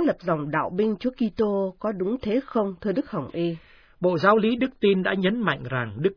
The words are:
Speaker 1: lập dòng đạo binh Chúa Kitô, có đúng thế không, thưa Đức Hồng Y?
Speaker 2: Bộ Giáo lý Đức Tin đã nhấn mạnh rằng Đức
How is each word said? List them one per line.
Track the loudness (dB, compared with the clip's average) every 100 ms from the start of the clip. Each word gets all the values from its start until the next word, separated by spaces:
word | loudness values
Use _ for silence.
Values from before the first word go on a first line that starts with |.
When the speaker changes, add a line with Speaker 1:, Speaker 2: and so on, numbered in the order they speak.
| 2
Speaker 1:
lập | 0
dòng | -2 -2 0
đạo | -2 -2 0
binh | 0 0
Chúa | -4
Kitô, | -2 -2 0 0 0 -2 -4
có | -6
đúng | -2 -2 -2
thế | 0 -2 0
không, | 0 -2 -2
thưa | -2
Đức | -2 -2
Hồng | -6 -6
Y? | -4 -4 -4 -10 -20 _ -2
Speaker 2:
Bộ | 0 4
Giáo | 4 6
lý | 4 0
Đức | -2 2
Tin | 2 4
đã | 2
nhấn | 0 0 0
mạnh | 0 -2 -4
rằng | -4 -4 -2
Đức | -2